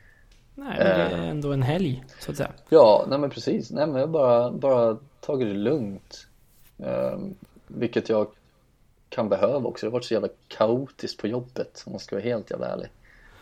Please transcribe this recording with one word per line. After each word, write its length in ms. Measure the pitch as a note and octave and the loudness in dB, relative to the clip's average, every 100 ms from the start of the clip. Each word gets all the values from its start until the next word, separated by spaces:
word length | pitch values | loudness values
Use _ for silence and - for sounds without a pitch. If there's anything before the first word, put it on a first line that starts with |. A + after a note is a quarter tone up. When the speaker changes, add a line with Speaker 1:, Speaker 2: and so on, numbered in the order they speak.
| - _ _ - _ | -20 _ _ -20 _
Speaker 1:
Nej, 200 | - C#4 - | -16 -8 0
men 80 | G2 | 2
det 60 | |
är 200 | F#2 E2+ | 2 0
Speaker 2:
Eh. 160 | E2+ E2+ | -2 -4
Speaker 1:
ändå 240 | D3+ C#3+ | -4 -2
en 100 | C#3 | 0
helg, 420 | B2+ E3 E3+ C3 - - | 0 0 -2 -4 -10 -14
så 120 | - | -10
att 60 | C#3+ | -6
säga. 140 | - - _ | -8 -10 _
Speaker 2:
Ja, 360 | D#3 A2+ G2+ - | 8 10 8 4
nej, 100 | C#3 | -2
men 120 | C#3 | -2
precis. 400 | - - G#3+ - | -4 -4 -2 -4
Nej, 160 | B2+ D#3 | -4 -2
men 80 | |
jag 80 | C3 D3+ | 0 0
har 60 | |
bara, 380 | D#3+ B2+ A#2+ A#2+ | 2 4 4 2
bara 460 | - C#3 B2 A#2 A2 - _ | 0 2 4 2 0 -8 _
tagit 280 | - C#3 A2 | -6 -2 -2
det 60 | |
lugnt. 720 | G2 A2 D#3 G#2 F#2+ - - - _ _ _ - - | -2 0 0 -4 -10 -16 -20 -20 _ _ _ -20 -12
Ehm, 560 | - B1 B1+ - - - - _ - | -6 -2 -2 -4 -8 -14 -20 _ -16
vilket 420 | - B2+ - - | -6 -4 -2 0
jag 180 | G#2+ G#2 - _ _ _ _ _ _ _ | 0 -2 -6 _ _ _ _ _ _ _
kan 200 | - G#2+ | -6 -2
behöva 400 | - G#2 C#3 A2+ | 0 2 0 -4
också. 180 | - G#2+ | -6 -6
Det 40 | |
har 20 | |
varit 120 | A#2+ | -6
så 100 | - | -2
jävla 140 | G#2+ G2+ - - | -2 -2 -8 -12
kaotiskt 720 | - A2 B2 C#3 - - - | -2 0 0 -4 -10 -14 -8
på 60 | G#2 | -6
jobbet, 560 | B2 B2 - - - - | -6 -8 -10 -10 -12 -14
om 60 | |
man 80 | G2+ | -14
ska 160 | - G2+ | -8 -6
vara 80 | |
helt 260 | A2+ A#2 - | -4 -6 -6
jävla 160 | - B1 | -8 -6
ärlig. 220 | - - - _ - - - | -8 -10 -16 _ -20 -20 -20